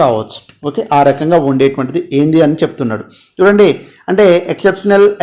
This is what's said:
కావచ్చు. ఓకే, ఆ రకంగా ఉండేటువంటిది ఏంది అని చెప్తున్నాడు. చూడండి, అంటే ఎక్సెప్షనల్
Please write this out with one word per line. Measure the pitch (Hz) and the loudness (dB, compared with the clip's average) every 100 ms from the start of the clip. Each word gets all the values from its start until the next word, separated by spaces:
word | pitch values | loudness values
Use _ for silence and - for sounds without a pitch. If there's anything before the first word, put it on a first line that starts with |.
కావచ్చు. | 147 110 110 - _ _ 147 | 0 -2 -6 -14 _ _ -8
ఓకే, | 143 220 143 | -6 -2 0
ఆ | 139 | 2
రకంగా | 139 156 170 139 | 0 0 0 0
ఉండేటువంటిది | 131 135 135 127 156 175 139 | 0 0 -2 -6 -6 -4 -2
ఏంది | 151 160 151 | 0 2 2
అని | 151 | 0
చెప్తున్నాడు. | 160 - 123 107 - - _ - | -4 -4 -6 -6 -10 -20 _ 0
చూడండి, | 190 208 196 - - _ - | 2 4 2 0 -8 _ -6
అంటే | 190 202 175 175 | 0 2 2 -2
ఎక్సెప్షనల్ | - 196 185 202 202 202 202 | -2 -2 -2 0 2 2 2